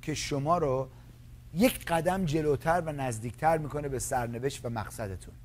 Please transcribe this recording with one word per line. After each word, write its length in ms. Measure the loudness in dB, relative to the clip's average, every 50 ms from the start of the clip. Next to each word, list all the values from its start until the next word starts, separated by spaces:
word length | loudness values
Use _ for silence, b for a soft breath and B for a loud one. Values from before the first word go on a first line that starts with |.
| -4
که 120 | -4 -4
شما 440 | -4 -2 -2 -2 -2 2 2 2 4
رو 300 | 4 2 2 0 -2 -4 B B B B B B B B -18 -18 -18 -10 2
یک 300 | 4 4 4 4 2 -2
قدم 400 | 0 0 2 2 2 2 2 0
جلوتر 580 | 2 2 2 4 4 2 2 4 2 2 2 2
و 60 | -2 -4
نزدیکتر 640 | -4 -4 -4 -4 -4 -6 -8 -6 2 4 4 4 4
می‌کنه 300 | 2 -2 -6 -4 -4 -2
به 100 | -4 -4
سرنوشت 640 | -2 -2 -2 -2 -2 -2 -4 -2 -2 -2 -4 -4 -6
و 60 | -4
مقصدتون. 640 | -4 -4 -4 -6 -6 -8 -6 -6 -6 -8 -10 -14 -16 -18